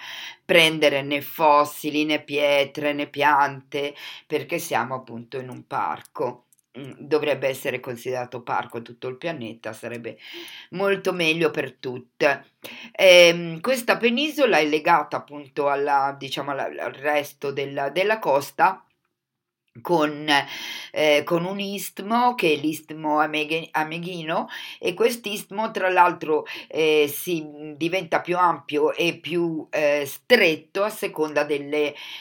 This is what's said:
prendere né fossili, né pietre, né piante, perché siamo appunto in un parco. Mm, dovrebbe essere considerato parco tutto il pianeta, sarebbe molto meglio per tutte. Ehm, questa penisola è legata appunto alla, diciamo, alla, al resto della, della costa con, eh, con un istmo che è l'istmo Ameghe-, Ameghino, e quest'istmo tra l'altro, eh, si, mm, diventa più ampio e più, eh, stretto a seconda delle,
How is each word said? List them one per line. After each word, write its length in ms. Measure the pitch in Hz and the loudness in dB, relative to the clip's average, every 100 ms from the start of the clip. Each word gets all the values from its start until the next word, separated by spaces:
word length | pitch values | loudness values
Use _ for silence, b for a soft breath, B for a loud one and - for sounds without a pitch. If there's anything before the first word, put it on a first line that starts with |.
| B B B B | B B B B
prendere 580 | - 175 160 160 147 139 | 4 6 6 6 4 4
né 180 | 139 143 | -2 -4
fossili, 840 | 135 - 156 147 147 - 151 147 | -4 2 6 6 4 -2 -4 0
né 180 | 151 147 | 0 -2
pietre, 720 | 147 143 147 143 139 151 147 | -2 0 4 4 2 -2 -4
né 140 | 143 143 | -4 -6
piante, 880 | 143 143 143 139 135 - 143 143 143 B B - | 0 2 4 2 -2 -8 -6 -6 -8 B B -6
perché 320 | 151 135 170 | -4 -4 -8
siamo 360 | - 127 123 | -4 -4 -2
appunto 440 | 127 - 117 117 135 | -8 -10 -16 -12 -12
in 100 | 127 | -12
un 160 | 123 120 | -16 -10
parco. 800 | 131 92 73 - - 123 120 _ _ _ 123 | -6 -4 -6 -10 -6 -6 -6 _ _ _ -18
Mm, 140 | 127 - | -16 -14
dovrebbe 500 | 139 151 147 131 135 | -2 -2 0 -2 -2
essere 320 | 127 143 127 | -4 -6 -6
considerato 640 | 131 117 131 127 123 120 | -8 -10 -6 -6 -6 -10
parco 400 | 120 131 117 120 | -6 -6 -6 -10
tutto 260 | 117 117 131 | -14 -12 -12
il 80 | 127 | -8
pianeta, 560 | 170 151 110 - 107 | -10 -8 -12 -12 -12
sarebbe 460 | 113 117 120 117 - B 339 339 B B | -12 -12 -12 -12 -14 B -16 -16 B B
molto 420 | 180 196 196 208 | -2 0 0 -2
meglio 380 | 180 160 160 156 | 0 0 2 0
per 220 | 151 135 | 0 -8
tutte. 800 | - 131 123 - - 151 135 - _ B B B | -8 -10 -10 -12 0 0 0 -6 _ B B B
Ehm, 680 | - 190 180 175 170 170 165 | 6 10 10 10 6 -2 -4
questa 360 | 233 262 - 190 | -2 -2 0 2
penisola 640 | 226 240 302 294 254 160 | 2 0 -2 2 4 4
è 80 | 156 | 2
legata 500 | 151 170 165 147 127 | 2 4 2 2 -8
appunto 520 | - 147 139 151 143 | -8 -16 -10 -2 0
alla, 460 | 139 143 139 139 139 | 0 2 2 0 -4
diciamo, 340 | 135 139 139 | -8 -8 -6
alla, 120 | 135 | -4
al 280 | 95 73 98 | -6 -6 -8
resto 600 | 131 143 147 143 - 143 | -4 -2 0 -2 -8 -6
della, 360 | 139 139 139 139 | -6 -6 -4 -4
della 280 | 151 202 220 | 0 0 0
costa 640 | 190 135 - - 175 190 _ _ _ _ _ _ _ _ _ 120 | 2 0 0 2 2 2 _ _ _ _ _ _ _ _ _ -12
con, 460 | 117 170 151 147 151 143 139 B B B B | 0 2 2 -2 2 2 2 B B B B
eh, 300 | - 151 147 | 0 4 4
con 200 | 147 170 | 4 0
un 160 | 180 202 | 0 -4
istmo 760 | 196 196 185 - 196 233 247 | -6 -6 -10 -10 -2 2 2
che 180 | 240 175 | 2 2
è 40 | 147 | 2
l'istmo 640 | 151 156 - 156 156 151 | 0 -4 -10 -6 -2 2
Ameghe-, 480 | 151 151 151 165 160 | 2 0 -2 -4 -4
Ameghino, 800 | 156 156 170 175 175 156 180 233 B B B | -4 -4 -6 -8 -8 -4 -4 -4 B B B
e 160 | - | -4
quest'istmo 760 | 175 233 233 208 202 - 196 220 | 0 0 0 -8 -8 -8 -6 -4
tra 200 | 214 185 | -2 2
l'altro, 560 | 180 175 170 156 151 - B B | 6 4 4 0 -2 -2 B B
eh, 420 | - 156 151 147 | 0 4 4 4
si, 300 | 139 175 170 | 0 -4 -4
mm, 300 | 151 147 151 | -6 -12 -12
diventa 480 | 143 165 185 170 156 | -6 -2 -2 0 -2
più 160 | - 175 | 0 2
ampio 580 | 175 151 - 147 147 | 2 0 -2 0 0
e 240 | - 170 - | 2 -2 -2
più, 480 | 143 170 170 160 120 | -4 -2 -2 -4 -6
eh, 340 | 151 147 147 139 | 0 2 0 -2
stretto 760 | - - 247 180 156 - 190 | -6 2 4 6 2 -4 -4
a 80 | 208 | -4
seconda 540 | 208 196 - 156 147 | -4 -8 -4 -2 0
delle, 500 | 151 143 143 151 147 147 B B | 0 -2 -2 -2 -2 -4 B B